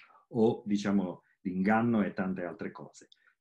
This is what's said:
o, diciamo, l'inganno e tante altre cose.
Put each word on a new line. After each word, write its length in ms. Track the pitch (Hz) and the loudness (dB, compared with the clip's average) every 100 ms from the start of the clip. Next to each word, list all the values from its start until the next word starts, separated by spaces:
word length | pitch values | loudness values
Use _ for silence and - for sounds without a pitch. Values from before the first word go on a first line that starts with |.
| - _ _ | -20 _ _
o, 340 | 131 110 - 104 | 2 2 2 -2
diciamo, 560 | 101 104 98 90 87 _ _ | -2 2 2 0 -6 _ _
l'inganno 600 | 92 92 95 110 117 113 | -6 -2 2 4 2 2
e 100 | 90 | 0
tante 320 | - 92 92 | -2 -4 -4
altre 260 | 87 80 95 | -6 -8 -12
cose. 380 | - 76 - - _ _ _ | -12 -18 -20 -20 _ _ _